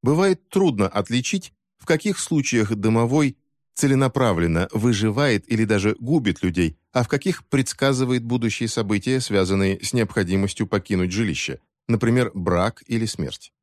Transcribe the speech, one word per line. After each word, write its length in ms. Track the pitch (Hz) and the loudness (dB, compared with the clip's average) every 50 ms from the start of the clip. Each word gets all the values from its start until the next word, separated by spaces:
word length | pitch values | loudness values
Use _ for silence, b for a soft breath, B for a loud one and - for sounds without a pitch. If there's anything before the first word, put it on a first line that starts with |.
Бывает 460 | - 127 151 170 190 196 185 - _ _ | 2 2 2 2 2 2 2 0 _ _
трудно 380 | - 190 190 165 120 98 98 | 0 2 2 2 4 2 0
отличить, 640 | 95 - 104 95 - 117 127 123 - - 95 - - _ _ _ _ _ | 0 0 -2 -2 0 -2 -2 -2 -2 -4 -4 -6 -10 _ _ _ _ _
в 100 | _ - | _ -2
каких 320 | - 160 151 - 214 190 - | -2 -2 0 0 -2 -2 -2
случаях 540 | - - 165 151 131 - 123 117 107 101 117 | -2 0 0 0 0 2 0 0 0 0 -2
домовой 600 | 104 101 110 110 117 117 117 135 156 147 131 135 _ _ _ _ _ _ _ _ | 0 0 2 2 2 2 2 2 2 2 0 -2 _ _ _ _ _ _ _ _
целенаправленно 920 | - - 135 135 131 135 127 - - 131 113 92 82 85 85 82 82 90 - | 0 2 2 4 2 2 0 0 2 2 2 2 2 2 2 0 0 -2 -2
выживает 800 | - 107 107 123 113 98 110 110 101 131 147 139 113 95 - - | -4 0 2 2 2 2 0 0 0 2 2 2 0 0 -2 -2
или 140 | 117 107 113 | -2 0 2
даже 320 | 101 110 101 95 104 107 - | 2 2 2 2 0 -2 -2
губит 440 | 113 123 160 156 120 104 - - | -2 0 0 0 2 0 -2 0
людей – 360 | - 92 82 90 87 85 78 _ _ _ - 127 | -2 -2 0 0 0 0 -2 _ _ _ -2 -2
а 60 | 120 | 0
в 40 | - | 0
каких 380 | 143 139 - 190 175 - - | -2 -2 -2 -4 -4 -4 -6
предсказывает 800 | _ - 135 131 - - - 139 139 131 127 131 123 127 123 117 | _ -2 0 0 -2 -4 -2 0 0 2 0 0 0 0 -2 -2
будущие 440 | 117 123 120 117 113 - - 117 110 | -2 -2 -2 0 -2 -2 -2 -6 -4
события, 520 | - 117 110 98 107 101 - 123 131 131 | -4 -4 -2 -2 -2 -2 0 -2 -2 -2
связанные 580 | 127 - 104 98 95 90 98 98 98 95 98 - | -2 0 0 0 2 2 2 0 2 0 0 -2
с 120 | - - | -6 -4
необходимостью 760 | - 123 110 - - 110 95 85 95 98 98 101 - - 110 | -2 -2 -2 0 0 -2 -2 0 0 0 0 -2 -2 -6 -4
покинуть 460 | - - 98 - - 101 92 92 90 | -2 -2 -4 -2 -2 -2 -2 0 -2
жилище, 480 | 92 107 117 98 71 - - - 65 - _ _ _ _ _ | -2 -2 -2 -2 -4 -6 -6 -8 -10 -12 _ _ _ _ _
например, 460 | - 117 104 120 113 120 127 123 - - | -2 0 2 2 2 2 2 0 0 -4
брак 480 | 98 87 87 90 87 92 117 - - _ - | -4 -2 0 0 2 0 0 -2 -8 _ -6
или 180 | 113 113 113 | -4 -4 -4
смерть. 460 | 110 - - 78 65 - - - - _ _ | -4 -4 -6 -8 -8 -8 -12 -18 -20 _ _